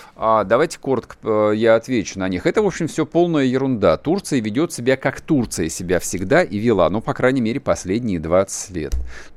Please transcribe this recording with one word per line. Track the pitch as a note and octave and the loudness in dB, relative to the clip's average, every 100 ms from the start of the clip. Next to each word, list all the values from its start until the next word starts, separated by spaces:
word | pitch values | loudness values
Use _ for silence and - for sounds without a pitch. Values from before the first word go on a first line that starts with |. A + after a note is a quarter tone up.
| - - | -20 -4
а, | A2 A2 | 2 2
давайте | G2 A#2 E3 - | 4 2 2 -2
коротко, | C#3 B2 - - | -2 -2 -4 -10
э, | A2 G#2+ G#2+ | -2 2 2
я | G#2+ A2+ A2+ | 2 4 4
отвечу | B2 B2 E2+ F#2+ | 2 -4 -2 -4
на | F#2+ | -2
них. | F#2 E3 | 0 0
Это, | G#3+ | 0
в | G#3 | 0
общем, | - E3 | -2 -6
все | - D#3 | -4 -2
полная | E3 F3 D#3 | 2 2 2
ерунда. | C3 B2+ C3+ A#2 F#2+ D#2+ | 2 0 0 2 2 2
Турция | C#3+ G3 - C#3+ | 0 -2 0 -2
ведет | G#2+ A2 E3 | -2 -2 -2
себя, | - A#2+ C3 | -2 0 0
как | C#3 - | 0 -4
Турция | - D3+ A2 - D#2+ | 0 0 0 -2 -4
себя | - F2+ F2 | -4 -2 -2
всегда | - F2+ F#2+ D3+ | 0 -6 0 2
и | F3 G2+ | 2 0
вела, | A#2 G2 D#2+ | 0 4 2
ну, | G2+ | 2
по | B2+ | -4
крайней | B2+ B2+ C3+ | 0 0 2
мере, | A2 G2+ | 0 -2
последние | G#2+ G2+ F2+ G#2+ B2 F2 | -2 -4 0 -4 -2 -4
двадцать | D#2+ F2+ G2 - - | 2 2 2 -4 -10
лет. | F2+ C#2+ - - - - | -8 -4 -4 -4 -10 -16